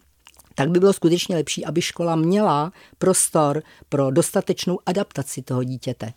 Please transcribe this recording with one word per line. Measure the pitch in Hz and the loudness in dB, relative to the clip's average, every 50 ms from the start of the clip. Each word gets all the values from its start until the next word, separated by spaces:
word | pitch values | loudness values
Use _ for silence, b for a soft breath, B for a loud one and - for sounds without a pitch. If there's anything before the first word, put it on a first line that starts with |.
| _ _ _ _ _ - _ - _ _ _ | _ _ _ _ _ -20 _ -20 _ _ _
tak | - 139 151 | -2 0 2
by | 175 180 | 2 4
bylo | 185 196 185 | 4 4 4
skutečně | - - 165 170 175 - - 185 | 2 2 2 2 2 0 -2 -2
lepší, | 160 151 - - 175 - | -2 -2 -4 -6 -8 -6
aby | 165 151 170 | -4 -4 -2
škola | 175 - - - 170 170 165 | -4 -4 -4 -4 -2 0 0
měla | 160 160 170 190 208 214 185 147 143 151 175 B B B B B | 0 2 2 2 2 2 2 2 0 0 -2 B B B B B
prostor | _ - 185 180 - - - - 165 151 143 143 151 B B B B B _ | _ 2 2 2 2 0 2 2 2 2 2 0 -2 B B B B B _
pro | - 139 139 135 | -2 0 0 2
dostatečnou | 135 165 170 - - 202 - - 175 - - 185 175 - - | 2 2 2 2 0 -2 0 0 -4 -2 -2 -4 -4 -2 -4
adaptaci | - 175 196 202 - - - 135 - - 143 | -4 -2 -2 -4 -4 -6 -8 -8 -8 -10 -10
toho | 127 - 131 127 127 | -8 -4 -4 -2 -2
dítěte. | 127 131 120 - 135 123 - 110 117 - | -4 -6 -6 -8 -8 -8 -8 -10 -12 -12